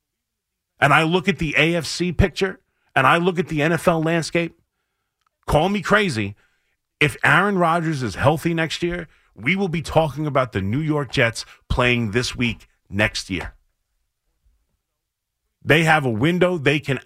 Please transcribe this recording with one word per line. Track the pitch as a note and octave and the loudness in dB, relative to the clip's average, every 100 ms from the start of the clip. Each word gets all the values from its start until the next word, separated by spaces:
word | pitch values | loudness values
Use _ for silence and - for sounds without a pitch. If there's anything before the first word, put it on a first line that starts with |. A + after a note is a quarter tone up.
| _ _ _ _ _ _ _ _ | _ _ _ _ _ _ _ _
and | C#3 | 2
I | D3 | 4
look | D#3+ F3+ - | 2 0 -2
at | D3 | -4
the | D#3+ - | -2 0
A | D#3 | 0
F | E3+ C#3 | 0 -4
C | - F3+ | -4 -4
picture, | D#3+ F#3+ - F#3+ - _ _ _ | 0 0 0 -6 -6 _ _ _
and | - C3 | 2 4
I | E3 | 4
look | F3 E3+ | 2 -2
at | D3 | -4
the | D#3 | -2
N | D3 | 0
F | E3 - | 2 0
L | E3 | 0
landscape, | D#3+ E3+ D3+ E3+ E3 - _ _ _ _ _ _ _ _ - | 0 -2 -2 -4 -4 -8 _ _ _ _ _ _ _ _ -2
call | D3 F3 | 0 2
me | G3+ | -2
crazy. | - G#3 G3+ A2+ G2 G2+ _ _ _ _ _ _ | 0 0 2 -2 -6 -8 _ _ _ _ _ _
If | D3 - | -2 0
Aaron | C3 D3+ G3+ G3 | 2 4 4 2
Rodgers | E3+ F3 D#3+ D3+ | 2 2 -2 -4
is | A#2+ | -6
healthy | F2 C3+ D#3+ E3+ | 0 0 2 -2
next | E3 D#3+ - | -2 -4 -4
year, | F3 F3 D#3+ _ _ | -6 -6 -10 _ _
we | - A#2 | -10 -4
will | F#3+ G3 | -2 -2
be | E3 | -4
talking | - D#3 D#3+ C3+ D3+ | 0 0 0 -2 -2
about | C#3 C3 | 0 0
the | G#2 | -2
New | F#2+ B2 | -2 -2
York | D#3 D3+ C3+ | -2 -2 -2
Jets | - A#2 - - - _ | 0 0 0 -14 -20 _
playing | - B2 A#2+ A2+ | 0 2 2 0
this | G#2+ B2 | -2 -4
week | A#2+ A#2+ A2 - _ _ | -2 -4 -4 -12 _ _
next | G2 G#2+ - - | -2 -2 -2 -6
year. | F2 - - _ _ _ _ _ _ _ _ _ _ _ _ _ _ _ _ _ _ _ _ | -8 -8 -14 _ _ _ _ _ _ _ _ _ _ _ _ _ _ _ _ _ _ _ _
They | - D3 | 2 2
have | D#3+ D#3 C3+ | 4 2 2
a | |
window. | A2 C#3+ F3+ F3+ F3+ | 0 0 2 0 2
They | C#3 D3+ | 0 -2
can | C#3+ B2+ | -2 -6